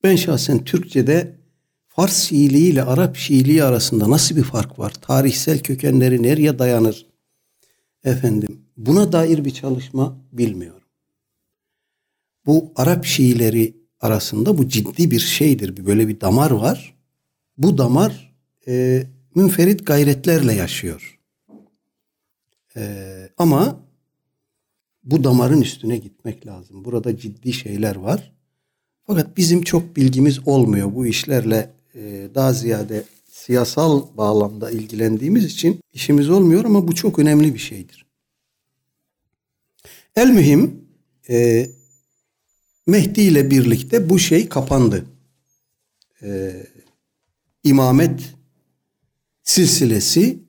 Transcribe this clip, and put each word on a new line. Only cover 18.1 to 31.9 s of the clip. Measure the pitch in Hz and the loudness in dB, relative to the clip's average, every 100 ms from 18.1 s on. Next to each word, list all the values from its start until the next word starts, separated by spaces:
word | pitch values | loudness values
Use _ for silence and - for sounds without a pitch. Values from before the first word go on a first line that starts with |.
| - - _ _ _ - | -4 -18 _ _ _ -6
e, | 127 127 127 131 - _ 170 | -2 0 -2 -4 -18 _ 0
münferit | 190 185 175 202 - | 2 4 2 2 0
gayretlerle | 147 147 135 175 160 131 | 0 2 0 0 0 0
yaşıyor. | 107 87 - 92 - - _ _ _ _ - _ _ _ _ _ _ _ _ _ _ _ 113 | -2 -4 -6 -10 -12 -18 _ _ _ _ -20 _ _ _ _ _ _ _ _ _ _ _ -14
E, | 104 101 95 95 95 _ | -12 -12 -16 -18 -20 _
ama | 170 143 220 - _ _ _ _ _ _ _ _ _ _ _ _ | 2 4 0 -2 _ _ _ _ _ _ _ _ _ _ _ _
bu | 127 151 | -2 0
damarın | 135 123 123 156 | 2 2 4 2
üstüne | 113 - 113 120 | 0 -4 -6 -6
gitmek | 101 _ 117 104 113 | -8 _ -16 -14 -16
lazım. | 95 90 98 107 | -20 -20 -20 -8
Burada | 120 120 107 | -6 -6 -8
ciddi | 110 101 127 | -10 -12 -10
şeyler | 117 - 101 107 95 | -10 -10 -6 -4 -6
var. | 98 196 - _ _ _ _ _ _ _ - | -6 -6 -6 _ _ _ _ _ _ _ -6
Fakat | 190 151 - | -4 -4 -2
bizim | 170 175 | 0 0
çok | 175 170 170 - | 0 -4 -4 0
bilgimiz | 131 127 147 131 - | 0 2 2 0 0
olmuyor. | 139 113 101 98 107 | 2 2 0 -2 -4
Bu | 123 | -4
işlerle, | 110 - 135 110 110 110 _ _ | -4 -2 -4 0 -2 -4 _ _